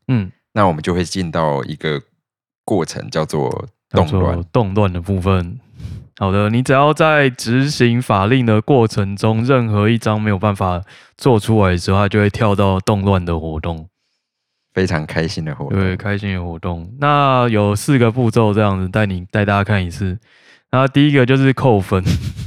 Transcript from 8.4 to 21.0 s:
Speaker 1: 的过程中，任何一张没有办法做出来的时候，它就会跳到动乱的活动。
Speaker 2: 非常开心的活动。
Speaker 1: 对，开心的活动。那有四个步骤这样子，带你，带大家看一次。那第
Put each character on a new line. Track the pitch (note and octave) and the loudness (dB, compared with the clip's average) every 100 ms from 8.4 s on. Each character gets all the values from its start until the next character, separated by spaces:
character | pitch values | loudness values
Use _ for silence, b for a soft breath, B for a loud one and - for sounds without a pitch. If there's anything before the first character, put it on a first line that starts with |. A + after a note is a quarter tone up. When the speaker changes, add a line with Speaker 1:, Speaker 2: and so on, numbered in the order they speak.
| A#2 | 2
Speaker 1:
的 | G#2+ | 2
过 | - C3+ A2+ | 2 2 2
程 | - G2 G2+ | 0 -4 -2
中， | A2 A2 | 0 0
任 | B2 C3 A2+ | 2 0 2
何 | G#2 G#2+ | 0 2
一 | A#2 | 0
张 | A2 G#2+ | 0 -2
没 | G#2+ | -2
有 | G2 | 0
办 | G#2+ G2 | 0 0
法 | F#2 F2 B B B _ | -2 -4 B B B _
做 | C#3+ A2 | 2 2
出 | - A2 F#2 | 2 2 2
来 | |
的 | F2+ | 2
时 | - | 0
候， | F#2+ | 0
它 | G2+ | 2
就 | G#2+ | 2
会 | G2+ | 0
跳 | - A2 | 2 0
到 | G2 G2 F#2+ | 2 2 0
动 | - G2+ | 0 0
乱 | G2 F#2+ F2 | 2 0 0
的 | E2 | -4
活 | D#2+ D#2 | -4 -6
动。 | E2+ E2 D#2+ _ _ _ _ _ _ _ _ F#2 | -6 -8 -12 _ _ _ _ _ _ _ _ -2
Speaker 2:
非 | F#2 | -2
常 | E2 D2+ | -2 -4
开 | E2 E2 | -4 -4
心 | - | -6
的 | D#2 C#2 | -8 -8
活 | C#2+ | -4
动。 | G2 | -2
Speaker 1:
对， | F#2+ F#2 | -2 -2
开 | G#2 G2+ | -4 -4
心 | G2+ | -4
的 | F#2 | -6
活 | F2 E2 | -6 -8
动。 | F#2 E2+ F2 C3 | -8 -8 -10 -4
那 | C#3+ D3 C#3 B2+ A#2+ | 0 2 2 2 2
有 | G#2+ G#2 G2+ | 2 2 0
四 | - C#3 | 0 2
个 | A#2 | 2
步 | A#2+ A#2 | 2 0
骤 | A#2+ G#2+ | 2 2
这 | G#2 | 2
样 | G#2 F#2+ | 0 0
子， | F#2 | -2
带 | G2+ G#2 | -2 -2
你， | F2+ F2+ | -4 -4
带 | G#2+ | -2
大 | G2+ G2+ | 0 0
家 | |
看 | G2 G2+ | 2 0
一 | F2+ | -2
次。 | - F#2+ F#2 b b b b b | -4 -6 -6 b b b b b
那 | B2+ C3 | 0 2
第 | C#3+ | 4